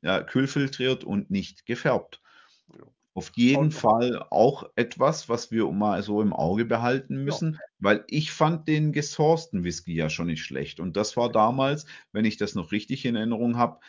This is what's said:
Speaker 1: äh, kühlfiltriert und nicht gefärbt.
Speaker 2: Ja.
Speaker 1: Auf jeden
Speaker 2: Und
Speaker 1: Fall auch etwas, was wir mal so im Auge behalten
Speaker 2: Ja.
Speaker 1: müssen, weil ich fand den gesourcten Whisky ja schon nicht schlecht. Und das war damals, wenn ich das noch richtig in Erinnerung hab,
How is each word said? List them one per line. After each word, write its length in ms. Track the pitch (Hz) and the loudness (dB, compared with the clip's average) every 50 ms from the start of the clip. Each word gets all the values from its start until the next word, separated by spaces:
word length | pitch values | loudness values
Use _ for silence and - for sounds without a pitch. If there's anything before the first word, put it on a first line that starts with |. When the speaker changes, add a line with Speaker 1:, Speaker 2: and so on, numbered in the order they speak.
Speaker 1:
äh, 200 | - 87 95 85 | -2 0 0 0
kühlfiltriert 800 | - - - 127 139 139 - 147 139 135 - - 127 131 131 131 | -2 0 0 0 0 2 0 -2 -2 -2 -2 -2 -2 -2 -2 -2
und 280 | - - 101 101 - - | -4 -4 -4 -4 -2 -2
nicht 340 | 98 98 87 - - - _ | -4 -4 -4 -6 -12 -16 _
gefärbt. 560 | - 120 - - 147 123 127 - - - - _ _ _ - _ _ _ _ _ _ | -8 -8 -2 0 0 0 0 -2 -6 -16 -20 _ _ _ -20 _ _ _ _ _ _
Speaker 2:
Ja. 160 | _ - - - _ _ _ _ _ | _ -20 -20 -20 _ _ _ _ _
Speaker 1:
Auf 180 | 90 - - - | -12 -12 -8 0
jeden 280 | 117 120 127 143 139 | 2 4 4 6 4
Speaker 2:
Und 100 | 156 151 | 2 2
Speaker 1:
Fall 520 | - - - 110 110 117 120 127 117 - - - | 0 2 2 2 4 4 2 0 -2 -4 -8 -2
auch 400 | - 85 113 139 139 - - - _ | 4 4 4 4 4 0 -8 -6 _
etwas, 520 | 110 120 120 - - 127 147 160 - - - | -2 -2 -2 0 2 2 2 2 -2 -4 -4
was 220 | 117 117 - - | -4 -4 -4 -4
wir 180 | 113 113 101 67 | -2 0 0 0
mal 320 | 82 101 104 104 98 92 98 | 0 0 0 0 0 -2 -2
so 180 | 104 104 107 | -2 0 0
im 100 | 110 98 | 2 0
Auge 320 | - - 76 82 98 110 117 | 0 0 0 0 0 0 0
behalten 600 | 117 120 113 120 123 131 131 - - 135 135 139 | 0 0 2 2 2 0 0 -2 -6 -6 -4 -4
Speaker 2:
Ja. 0 | |
Speaker 1:
müssen, 340 | 143 151 - 170 160 156 - - - _ _ | -4 -4 -2 -2 -4 -4 -6 -12 -20 _ _
weil 240 | 95 101 107 104 - | 2 4 4 4 2
ich 240 | - 117 151 151 - | -2 -2 -2 -2 -2
fand 380 | - - 160 156 170 160 - 156 | 0 2 2 2 2 0 0 0
den 240 | 156 151 151 151 | 2 2 2 2
gesourcten 720 | 147 147 147 - - - 151 156 165 160 160 - - 92 87 | 0 -2 -4 -4 -2 2 4 4 4 2 0 -4 -6 -4 -2
Whisky 280 | 87 80 - - 87 80 | -4 -6 -6 -8 -4 -2
ja 140 | 80 78 78 | -2 0 -2
schon 200 | - - 85 87 | -2 -4 -4 -4
nicht 160 | 80 78 - | -4 -6 -6
schlecht. 340 | - 65 65 73 - - - | -8 -6 -6 -6 -8 -8 -8
Und 180 | 87 90 78 | -8 -4 -2
das 200 | 101 104 - - | -2 -2 -2 -2
war 160 | 123 120 117 | -2 -2 2
damals, 540 | - 110 107 117 127 135 135 139 147 151 - - - - - _ | 4 4 4 4 4 2 0 0 0 -2 -6 -12 -20 -20 -20 _
wenn 120 | - 107 110 | -2 0 0
ich 120 | 107 - | 0 0
das 180 | - 104 - - | -2 -4 -4 -4
noch 160 | 98 82 - | -6 -4 -4
richtig 360 | 101 107 - - 139 - - | -4 -4 -4 -4 -6 -4 -2
in 100 | 123 117 | -2 -2
Erinnerung 400 | 107 110 117 117 110 120 120 117 | -2 -2 -2 -2 -2 -2 -2 0
hab, 260 | 120 120 117 120 - - | 0 0 0 -2 -8 -20